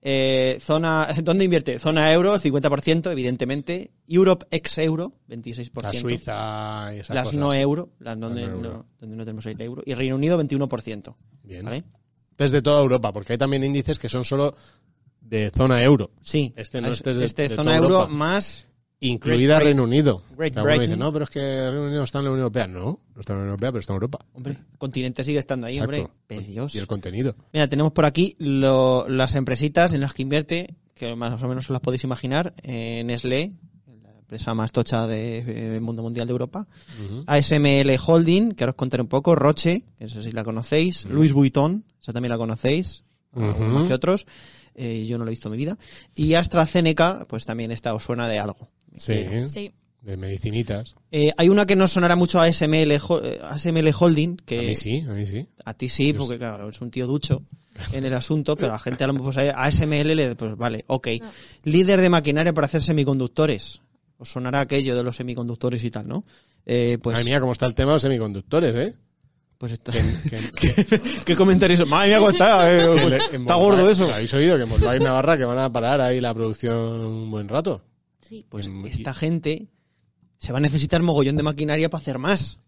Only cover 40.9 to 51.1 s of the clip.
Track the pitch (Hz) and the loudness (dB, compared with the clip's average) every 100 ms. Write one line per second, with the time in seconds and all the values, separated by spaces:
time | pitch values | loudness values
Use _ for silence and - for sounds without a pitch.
40.9 | 170 101 143 156 139 135 143 147 202 - | -2 -4 2 4 6 4 4 0 -2 -8
41.9 | _ - 120 123 117 113 110 127 156 180 | _ -10 -6 -2 -2 -2 -2 0 0 -4
42.9 | - _ _ _ 123 107 90 107 131 175 | -10 _ _ _ -6 -4 -2 0 0 0
43.9 | 131 175 196 - - - - _ - 123 | 0 0 -2 -4 -20 -20 -20 _ -12 -8
44.9 | 113 110 117 117 113 110 107 147 208 - | -6 -6 -6 -6 -8 -8 -6 -6 -8 -14
45.9 | - - - 156 165 175 175 160 180 165 | -20 -18 -4 2 2 2 2 2 2 2
46.9 | 160 165 190 - 110 - 113 113 113 120 | 4 2 0 -8 -10 -8 -6 -6 -6 -6
47.9 | 110 - 120 117 107 104 98 - _ _ | -6 -4 -4 -2 -2 -4 -8 -18 _ _
48.9 | - - 107 107 117 131 147 202 _ _ | -14 -4 -4 -2 -6 -6 -8 -12 _ _
49.9 | _ 110 95 95 98 110 110 117 104 120 | _ -12 -10 -8 -8 -6 -4 -4 -6 -10
50.9 | _ _ | _ _